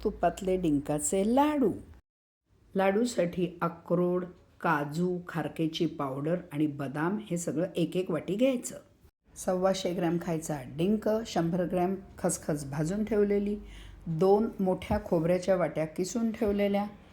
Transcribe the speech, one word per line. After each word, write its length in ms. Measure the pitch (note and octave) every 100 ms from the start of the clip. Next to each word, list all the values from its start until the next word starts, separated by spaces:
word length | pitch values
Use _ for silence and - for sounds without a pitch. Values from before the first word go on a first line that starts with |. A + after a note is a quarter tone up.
तुपातले 540 | A3 G3+ F3 F3 F#3 F#3
डिंकाचे 760 | F3 C#3+ C#3 D3+ - G3 G3+ B3+
लाडू. 360 | D4 D4+ A3+ - - - _ _ _ _ _ _ _ F#3+
लाडूसाठी 800 | F#3+ G3 A#3+ - F3 F3 F3 -
अक्रोड, 640 | E3+ - - F3 F3+ F3+ F3+ - - -
काजू, 580 | F3 D3+ D3 D3+ F3+ F3+ F3
खारकेची 580 | E3 D3 - D#3+ D#3+ D#3+
पावडर 520 | - C#3+ C3+ D3 F3 -
आणि 160 | D3 D3+
बदाम 500 | C#3 C#3 D3 E3 G#3+ -
हे 80 | E3+
सगळं 300 | E3+ C3+ F3+ -
एक 220 | D#3+ F3
एक 140 | F#3
वाटी 240 | D#3 - G3+
घ्यायचं. 400 | C4 B3 - - - _ - _ _ -
सव्वाशे 580 | - F#3 F#3 F#3+ F#3
ग्रॅम 240 | F3 E3+ E3+
खायचा 400 | F3 D#3+ D#3+ D3 B2+ C3+
डिंक, 320 | F3+ G#3+ G#3+ A3 A3+
शंभर 380 | F#3 E3+ F3 F3
ग्रॅम 300 | F#3 F3+ G3 - -
खसखस 480 | F#3 E3+ - D3+ C#3
भाजून 380 | C#3+ D#3 G3+
ठेवलेली, 540 | G#3+ G#3 G3+ G3+ G3+ G#3 - - - - -
दोन 420 | D#3+ F#3+ G#3 A3+ -
मोठ्या 400 | F#3 F3+ - G#3 -
खोबऱ्याच्या 500 | F3 E3 F3+ F3+ F#3
वाट्या 300 | D#3 - D#3+
किसून 460 | - F#3 B3 A3+
ठेवलेल्या, 540 | G#3+ G#3+ G3+ G3+ G3+ G#3 - -